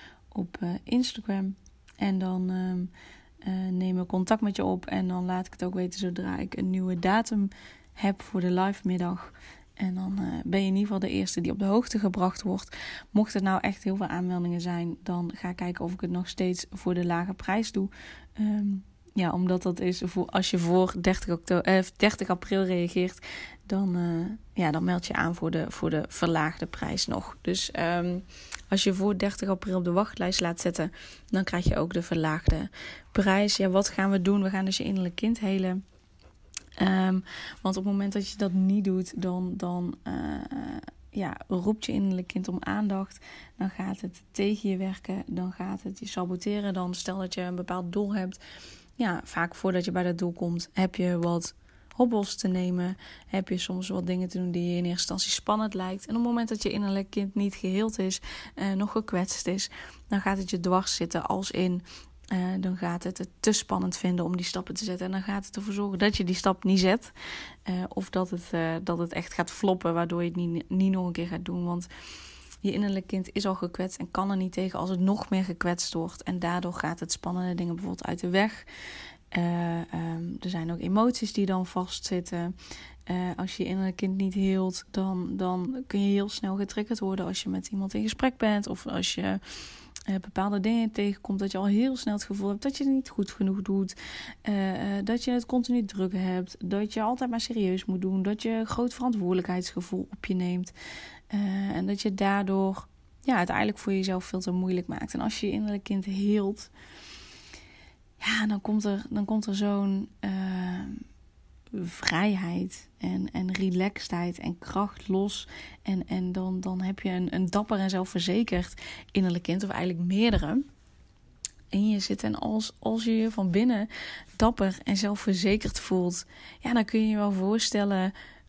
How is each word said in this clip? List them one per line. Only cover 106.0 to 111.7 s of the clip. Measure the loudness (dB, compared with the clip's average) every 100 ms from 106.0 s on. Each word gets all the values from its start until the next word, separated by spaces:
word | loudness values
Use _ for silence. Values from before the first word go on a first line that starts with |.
heelt, | 0 0 4 4 2 -2 -10 -20 -20 -20 -18 -18 -20 -20 -20 -20 -20 -20 -20 -20 -20 _
ja, | -2 2 2
dan | 0
komt | 2 2
er, | 2 0 -2
dan | -2
komt | 0 0 0
er |
zo'n, | 0 2 2 2 0 -2 -6
ehm, | -4 -2 -2 -2 -2 -4 -6 -10 -12 -20 -20 -20 -20 -20 -10